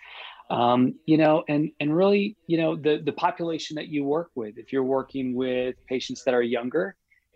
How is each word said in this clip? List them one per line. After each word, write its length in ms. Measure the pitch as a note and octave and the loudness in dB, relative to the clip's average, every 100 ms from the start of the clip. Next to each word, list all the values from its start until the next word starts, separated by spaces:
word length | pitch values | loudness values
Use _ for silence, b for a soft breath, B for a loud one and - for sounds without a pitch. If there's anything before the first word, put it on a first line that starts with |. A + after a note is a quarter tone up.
| B B B B B | B B B B B
Um, 460 | - A#2+ B2 B2+ - - | 0 4 4 4 0 2
you 120 | D#3 | 4
know, 260 | D#3 D#3 - | 6 4 2
and, 240 | D3 D#3+ - | -2 -2 -4
and 160 | D3 D#3+ | -2 2
really, 400 | G3 G3+ G3+ G#3+ - | 4 4 0 -6 -2
you 100 | E3 | 0
know, 180 | D#3+ E3 | 0 0
the, 220 | D3 D3+ | 0 0
the 100 | D3 | -2
population 640 | C#3 F3 F3 E3+ D#3+ - D3+ | -2 -2 -2 -4 -6 -8 -10
that 120 | - | -6
you 160 | D3 | -4
work 280 | C#3 D3+ E3+ - | -2 -2 -4 -10
with, 220 | G#2+ A#2+ | -10 -12
if 160 | A2+ | -6
you're 100 | C3+ | -2
working 500 | C3 C3+ B2+ C3+ B2+ B2 | 0 0 -2 -6 -6 -4
with 400 | C3 B2+ B2+ B2 - | -2 -2 -4 -6 -6
patients 360 | B2+ - B2+ - | -6 -6 -6 0
that 80 | |
are 80 | B2 | 2
younger, 540 | A#2+ A#2+ B2 D#3 F#3+ - _ _ _ | 2 -2 -2 -4 -4 -8 _ _ _